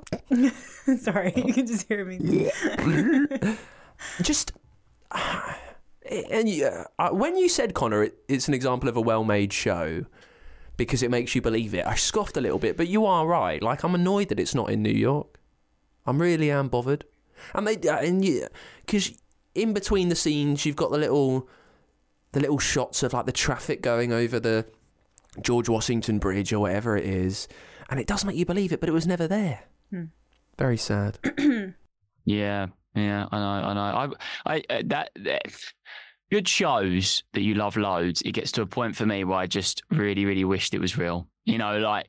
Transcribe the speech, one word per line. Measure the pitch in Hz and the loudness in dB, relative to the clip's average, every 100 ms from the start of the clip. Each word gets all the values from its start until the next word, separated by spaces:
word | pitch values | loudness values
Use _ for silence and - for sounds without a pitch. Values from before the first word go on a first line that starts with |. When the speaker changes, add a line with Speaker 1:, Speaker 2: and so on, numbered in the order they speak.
| - - - | -8 -8 0
Speaker 1:
<laughs> | 247 254 - - - - 262 | 2 2 0 -10 -4 0 0
Sorry, | 226 190 180 254 | 0 0 0 0
you | 254 | 2
can | 254 233 | 2 0
just | 214 - | -2 -2
hear | 208 | -4
me. | 185 185 165 - - - 320 | -4 -4 0 2 2 -2 -4
<laughs> | - - 156 233 277 294 269 202 220 - - - - - - | 0 2 2 4 4 2 0 -2 -4 -10 -20 -20 -18 -10 -2
Speaker 2:
Just, | - - - - _ _ _ _ - | 0 0 -2 -8 _ _ _ _ -8
<sighs> | - - - - - - - - - - 208 - | -6 -4 -6 -8 -12 -16 -20 -20 -20 -8 -6 -2
and | 220 226 | 0 2
you, | 156 139 85 - - | 2 0 -2 -6 -2
uh, | 170 | 0
when | 185 302 370 | 2 2 4
you | 359 | 4
said, | - 233 | 4 0
Connor, | - 117 104 | 0 2 2
it, | 107 - - | 2 -2 -2
it's | 135 - | 0 2
an | |
example | 135 131 127 135 | 2 2 0 0
of | 117 | 2
a | |
well-made | 113 110 110 104 101 | 2 2 4 2 2
show | - 110 85 80 80 - - - - - - - - | 0 0 0 -2 -4 -8 -16 -20 -20 -20 -20 -10 -6
because | 120 120 | -2 0
it | 120 | 2
makes | 123 123 | 0 0
you | 127 | 0
believe | 113 113 110 | 0 0 0
it, | 90 - | -2 0
I | - | 0
scoffed | - - 202 151 | 0 0 -2 -2
a | |
little | 107 71 | 0 0
bit, | 110 - | 0 0
but | 170 | 0
you | 214 214 | 2 4
are | 170 160 | 4 2
right. | 170 92 76 | 2 0 0
Like, | 113 - | -2 0
I'm | 165 180 | 0 2
annoyed | 180 202 196 | 2 2 0
that | 104 | -2
it's | - | 0
not | 131 104 | 0 0
in | 107 | 0
New | 107 | 2
York. | 110 113 147 - - _ _ _ _ _ _ - | 2 2 0 -4 -14 _ _ _ _ _ _ -2
I | |
really | 139 175 160 151 | 2 2 2 2
am | 143 135 | 2 0
bothered. | 123 127 147 - _ _ - - - | 0 0 -2 -4 _ _ -20 -8 -4
And | 214 | -2
they, | 208 151 | 0 0
uh, | 151 | 2
and | 160 185 | 2 2
you, | 196 123 60 - - - - | 2 0 -4 -12 -20 -16 -2
'cause | 208 - - _ _ _ - | 0 0 -6 _ _ _ -2
in | 220 | 0
between | 202 - 196 180 | 0 0 2 2
the | 165 | 2
scenes, | 156 147 147 143 151 | 2 2 2 0 0
you've | 143 | 0
got | 160 | 0
the | 147 | 0
little, | 151 143 135 131 127 - _ _ _ _ _ _ _ | 2 2 2 0 -4 -16 _ _ _ _ _ _ _
the | 139 | -2
little | 143 143 | 0 0
shots | - 143 117 - | 0 0 -2 -2
of, | 131 | 0
like, | 123 - | 0 -2
the | |
traffic | - - 123 - - | 0 0 0 -4 -2
going | 127 117 120 | 0 2 2
over | 117 117 120 | 2 2 0
the | 117 110 110 - _ _ _ - - - | 2 0 -2 -12 _ _ _ -20 -18 -6
George | - 120 117 | 0 2 4
Washington | 110 120 113 113 104 | 2 2 0 0 0
Bridge | 98 98 95 | 0 0 0
or | 107 | 2
whatever | 101 101 117 101 | 2 0 0 0
it | 98 | 0
is, | 95 92 101 - - - - - | 0 0 -2 -8 -16 -20 -20 -8
and | 135 | -4
it | 160 | -2
does | 202 | 0
make | 202 165 | -2 -2
you | 175 | 0
believe | 185 190 | 0 0
it, | - | 0
but | 165 | 0
it | |
was | 160 165 | 2 2
never | 180 165 | 0 0
there. | 208 185 120 - _ _ | 0 -2 -4 -12 _ _
Speaker 1:
Hmm. | 180 160 - _ _ _ - | -10 -10 -14 _ _ _ -4
Speaker 2:
Very | 135 113 | 0 0
sad. | - 104 101 - | 0 0 -2 -4
Speaker 1:
<clears throat> | 277 - 285 233 190 - _ _ _ _ - | -6 0 2 2 -2 -10 _ _ _ _ -2
Speaker 3:
Yeah, | 104 101 101 95 - _ | 0 0 -2 -4 -10 _
yeah, | 104 104 101 101 | -2 0 0 -2
I | 104 | -2
know, | 101 101 98 | -2 -2 -2
I | |
know. | 101 101 117 139 - - - - | -2 -2 -2 -4 -6 -12 -8 -4
I, | 156 | -4
I, | - | -2
uh, | 113 - | -4 -2
that, | - - - | -4 -6 -8
that, | 87 69 - - - - - - - _ _ | -4 -4 -4 -12 -18 -18 -20 -20 -20 _ _
good | 208 185 | 0 2
shows | - 170 120 95 90 92 - - | 2 2 2 2 2 2 0 -2
that | 107 | 0
you | 101 | 0
love | 104 104 107 | 2 0 0
loads, | 101 87 90 82 | 0 2 0 0
it | - | -4
gets | 110 - | -4 -4
to | - | -4
a | 98 | -4
point | - 113 - | -4 -4 -2
for | 110 | 0
me | 101 | 0
where | 92 95 | 0 0
I | 92 | 0
just | 101 90 - - | -2 -2 -4 -2
really, | 156 101 98 98 | 0 2 2 2
really | 95 | 2
wished | 95 95 - | 2 0 0
it | 98 | -2
was | 90 110 | -2 -2
real. | 87 87 - _ - | -2 -4 -8 _ -2
You | 113 | 0
know, | 104 104 | 0 0
like, | 107 104 | 0 -2